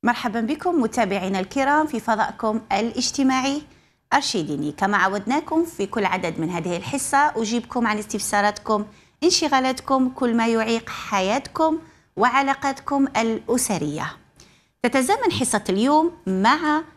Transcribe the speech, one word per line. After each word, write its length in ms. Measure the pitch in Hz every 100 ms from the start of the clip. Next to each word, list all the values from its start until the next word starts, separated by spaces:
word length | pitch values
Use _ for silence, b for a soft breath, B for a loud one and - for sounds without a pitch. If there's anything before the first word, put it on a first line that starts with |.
مرحبا 380 | 226 240 247 214
بكم 400 | 226 302 359 339
متابعينا 580 | 226 233 214 196 185 190
الكرام 480 | 185 - 269 294 311
في 120 | 247
فضائكم 640 | - 214 - - 226 220 -
الاجتماعي 880 | 196 233 - 240 - 269 262 262 285 302 b b b _
أرشديني. 580 | 269 277 208 151 143 151
كما 260 | - 196 208
عودناكم 680 | 190 202 202 277 - 320 339
في 200 | - 196
كل 200 | - 190
عدد 340 | 185 175 160
من 100 | 160
هذه 280 | 180 170 175
الحصة 400 | 196 277 - 277
أجيبكم 720 | 294 262 220 240 233 247 233
عن 100 | 214
استفساراتكم، 880 | 208 208 - 208 208 208 - 214 208 B B B
انشغالاتكم، 840 | 330 370 311 277 262 262 - 269 254
كل 280 | 254 247 233
ما 100 | 226
يعيق 420 | 226 220 226 226
حياتكم 920 | - - 202 185 233 - - 320 320 B B B -
وعلاقاتكم 920 | 233 247 269 269 277 269 - 285 269
الأسرية. 1080 | - 226 226 - 247 - 185 151 147 156 - _ _ b b b b
تتزامن 480 | 240 269 262 403 466
حصة 320 | - 262 208 202
اليوم 420 | 190 240 302 330 - -
مع 560 | 185 208 302 311 302 320